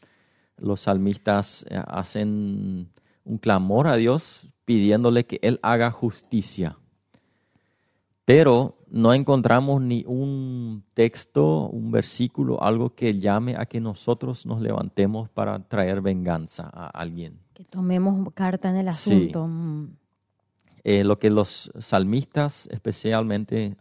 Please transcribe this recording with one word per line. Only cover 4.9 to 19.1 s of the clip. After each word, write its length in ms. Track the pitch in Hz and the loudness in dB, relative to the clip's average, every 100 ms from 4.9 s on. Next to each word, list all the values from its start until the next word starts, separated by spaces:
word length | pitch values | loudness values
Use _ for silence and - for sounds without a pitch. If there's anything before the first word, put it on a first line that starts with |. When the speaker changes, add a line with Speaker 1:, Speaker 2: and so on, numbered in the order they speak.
| 107 120 120 - | 4 4 2 0
Speaker 1:
que 140 | - | -2
Él 180 | 110 123 | -2 0
haga 260 | 110 117 117 | 0 2 0
justicia. 880 | 117 120 - _ 113 - - 82 - _ _ _ _ _ _ _ _ _ _ _ _ _ _ - | 0 -6 -6 _ -4 -4 -6 -6 -6 _ _ _ _ _ _ _ _ _ _ _ _ _ _ 6
Pero 520 | 139 147 120 135 - _ | 8 8 6 2 -6 _
no 220 | 113 113 | 2 6
encontramos 680 | 131 139 135 113 120 139 139 | 6 4 2 6 4 4 2
ni 220 | 127 120 - | 0 -2 -2
un 760 | 127 139 135 131 123 117 107 - | -4 -4 -4 -6 -8 -8 -10 -8
texto, 760 | - 113 - - 143 151 156 127 | 0 2 0 -4 0 2 2 -2
un 220 | 113 113 | -6 -2
versículo, 720 | 113 - - 123 - 131 120 | -2 -2 -2 -4 -2 -2 0
algo 320 | 101 113 120 | 0 0 -2
que 260 | - 120 101 | -2 -2 0
llame 360 | 101 101 120 127 | 0 0 0 -4
a 80 | 113 | -6
que 140 | 117 | -6
nosotros 640 | 113 98 - 120 127 123 120 | -6 -6 -2 -2 -4 -8 -6
nos 160 | 113 | -4
levantemos 680 | 113 107 95 - 98 110 113 | -4 -4 -4 0 0 0 -6
para 380 | - 104 101 - | -6 -4 -6 -6
traer 340 | 104 92 98 | -2 0 0
venganza 680 | 95 92 90 82 80 - 80 | -2 -2 -2 -4 -6 -14 -16
a 160 | - 82 | -16 -16
alguien. 520 | - 85 85 82 87 _ - | -12 -10 -10 -14 -18 _ -20
Speaker 2:
Que 80 | 185 | -14
tomemos 640 | 190 180 180 190 196 185 | -6 -2 0 0 0 -4
carta 360 | - 185 185 190 | -4 -4 -2 -2
en 60 | 185 185 | -2 -2
el 60 | |
Speaker 1:
Sí. 180 | 160 208 | -4 2